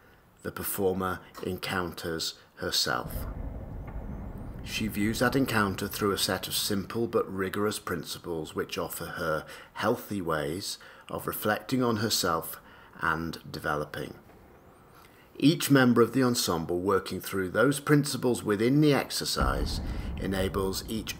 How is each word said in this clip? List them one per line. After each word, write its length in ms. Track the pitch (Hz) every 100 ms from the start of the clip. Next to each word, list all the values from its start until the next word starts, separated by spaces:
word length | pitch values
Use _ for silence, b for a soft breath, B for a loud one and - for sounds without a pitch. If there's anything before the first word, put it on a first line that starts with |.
| b b b _
the 80 | 90
performer 680 | - 87 - 95 92 92 87 B B
encounters 920 | 92 90 - 95 87 - 87 82 - - B B
herself. 560 | 87 - - 62 - - - - - - - - - - - - - - - -
She 220 | - - 110
views 320 | 104 104 113
that 180 | 120 135
encounter 500 | 131 110 101 95 101
through 260 | - 104
a 60 | 92
set 300 | - 92 -
of 60 |
simple 520 | - - 98 90 113 110
but 240 | 110 -
rigorous 480 | 95 95 101 104 104
principles 760 | - 85 73 - 87 82 78
which 240 | 98 85 90
offer 260 | 82 -
her 400 | 82 80 82 78 - B B
healthy 480 | - 104 120 - 101
ways 560 | 82 78 71 90 - - B B B
of 160 | 98 87
reflecting 560 | - 107 104 - 127
on 140 | 120 107
herself 640 | 110 - 90 82 - - B B B -
and 380 | 85 80 82 78 73
developing. 640 | 76 82 76 73 76 67 - - - - - - - - B B B B -
Each 320 | 139 170 -
member 320 | 139 123 117
of 120 | 113
the 100 | 135
ensemble 560 | 127 120 - 85 85 87
working 420 | 95 95 - 92
through 300 | - 95 92
those 300 | 98 135 143
principles 640 | - 147 - 120 127 110
within 360 | 107 101 120 143
the 140 | 151
exercise 840 | 127 - - 76 - 65 69 - - B B B B
enables 680 | 98 95 95 98 95 92 -
each 280 | 110 -